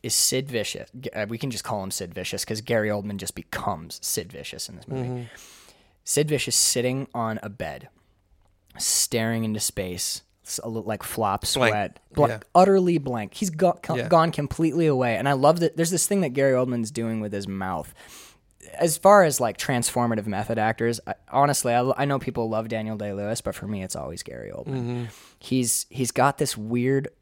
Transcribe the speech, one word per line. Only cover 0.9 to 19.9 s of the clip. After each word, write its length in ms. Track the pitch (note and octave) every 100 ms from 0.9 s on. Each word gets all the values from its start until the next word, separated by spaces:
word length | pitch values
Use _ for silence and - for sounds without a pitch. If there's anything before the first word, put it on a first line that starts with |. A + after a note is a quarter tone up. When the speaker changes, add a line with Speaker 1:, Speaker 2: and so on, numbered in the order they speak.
| B2+
Speaker 1:
G-, 120 | C3
uh, 160 | - G#2+
we 120 | A2+
can 100 | C#3
just 120 | A2 -
call 180 | G#2+
him 60 | F#2+
Sid 220 | - F2+
Vicious 320 | E2+ - - -
'cause 160 | A2
Gary 280 | A#2 A#2 G#2+
Oldman 280 | G#2 G2+ G2+
just 160 | F#2+ -
becomes 640 | - - G#2 E2 E2+ -
Sid 280 | - - F2
Vicious 380 | F2 C#2+ - -
in 60 | -
this 100 | -
movie. 220 | C3 B2
Speaker 2:
Mm-hmm. 140 | B2 A#2 - - - - _ _ _ -
Speaker 1:
Sid 240 | - D3+
Vicious 260 | C#3+ - -
sitting 520 | - B2 B2 C3 C3+
on 260 | A#2+ A2+ A2
a 60 | G#2+
bed, 400 | G2 E2 C2+ - _ _ _ _ _ _ _ _ -
staring 680 | - - - A#2 A2+ A2+
into 160 | A2 G#2+
space, 600 | - - F#2 F2+ - - _ _ -
s-, 140 | -
a 60 | A#2
li-, 140 | A2+ G2
like 180 | G#2+
flop 380 | - - G#2 G2 -
Speaker 2:
Blank. 180 | C#3 A#2+
Speaker 1:
sweat, 260 | G#2 F#2+ - _
bl-, 140 | - C#3
Speaker 2:
Yeah. 120 | A2 - F3
Speaker 1:
utterly 420 | F#3+ G3 F3+ E3+
blank. 360 | C3+ B2 G2+
He's 160 | - F#3+
go-, 240 | D#3 E3+
co-, 220 | - - D3
Speaker 2:
Yeah. 120 | A#2
Speaker 1:
gone 240 | E3+ D#3+
completely 540 | - C#3+ - D#3+ D#3+ D#3+
away. 280 | C3 B2 A2
And 100 | C3+
I 60 |
love 260 | C#3 C#3+ E3+
that 160 | E3 -
there's 160 | E3
this 160 | F3+ -
thing 140 | G3+
that 80 | D#3+
Gary 240 | C3 C3+
Oldman's 380 | B2+ B2+ A#2+ A2
doing 280 | - A2+ A2+
with 140 | G#2+
his 140 | G2+ G2
mouth. 460 | G2 F#2+ E2+ - - - - - _ _ _ - -
As 200 | E3+ D3+
far 260 | F#3+ G#3
as, 160 | E3+ C#3
like, 160 | A#2+ G2
transformative 680 | - B2+ A#2